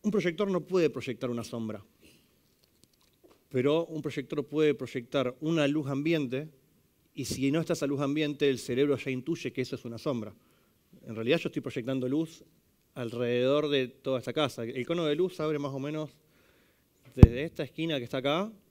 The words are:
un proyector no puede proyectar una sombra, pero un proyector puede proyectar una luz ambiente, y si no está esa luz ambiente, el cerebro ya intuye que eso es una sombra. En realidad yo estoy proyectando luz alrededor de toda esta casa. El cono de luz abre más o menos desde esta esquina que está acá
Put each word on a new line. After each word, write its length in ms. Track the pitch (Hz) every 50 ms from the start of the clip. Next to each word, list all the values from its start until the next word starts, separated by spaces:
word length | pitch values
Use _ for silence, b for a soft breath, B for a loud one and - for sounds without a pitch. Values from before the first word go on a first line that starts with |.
un 80 | - 214
proyector 400 | 190 208 151 180 165 160 208 196
no 120 | 190 175
puede 260 | 147 - 180 185 165 147
proyectar 400 | 143 131 113 - 120 - - 123
una 160 | 120 120 110
sombra, 400 | - - 117 113 110 107 101 101 _ _ _ b b b b b b b b b _ _ _ _ _ _ _ - _ _ _ _ _ _ _ _ - - _ _ _
pero 360 | - 127 123 143 147 165 170
un 160 | - 165 151
proyector 440 | 131 156 127 147 131 - - 147 139
puede 280 | - 147 151 156 151 143
proyectar 600 | - 131 120 - 131 120 - - 143 127 123 123 -
una 260 | 156 156 170 165 147
luz 220 | 139 147 156 143 135
ambiente, 640 | 139 135 147 160 170 160 143 123 123 131 151 156 - _ _ _ _ _ _ _ _ _ _ _ _
y 100 | - 131
si 260 | - - - 131 139
no 100 | 139 165
está 120 | 160 -
esa 140 | 170 - 147
luz 140 | 139 143 135
ambiente, 480 | 147 139 143 156 156 147 143 135 143 139
el 80 | 135 117
cerebro 380 | - - 123 123 143 143 139 127
ya 120 | - 143
intuye 440 | 131 127 123 160 170 165 - 135 -
que 80 | -
eso 120 | 127 - -
es 100 | 127 -
una 100 | 120 117
sombra. 380 | 113 - 156 135 117 107 104 101 b b b b b b b b b _ _ - - -
En 80 | - 113
realidad 240 | 107 113 117 151 170
yo 100 | - -
estoy 140 | - 151
proyectando 440 | 123 139 - 139 113 123 135 135 127 127
luz 340 | 135 151 165 160 - - - _ _ _ _ _ _ _ _ _
alrededor 760 | _ 139 123 117 113 120 123 120 120 123 123 131 143 147 151 147
de 180 | 143 135 131 123
toda 300 | - - _ 139 131 123
esta 160 | 120 - 117
casa. 300 | 156 151 131 - - 117
El 220 | 113 131 131 120
cono 200 | - 170 175 165
de 100 | 151 147
luz 240 | 151 180 185 180 -
abre 180 | 156 156 156 147
más 140 | 143 139
o 60 | 135 139
menos 320 | 131 147 151 156 156 139 - _ _ b b b b b b b b b b b b _ _ _ _ - -
desde 300 | 131 135 117 117 123 147
esta 180 | 165 - -
esquina 340 | 156 131 - - 160 165 156
que 80 | 135 120
está 140 | 120 - 135
acá 340 | 123 139 147 170 202 220 214 - _ _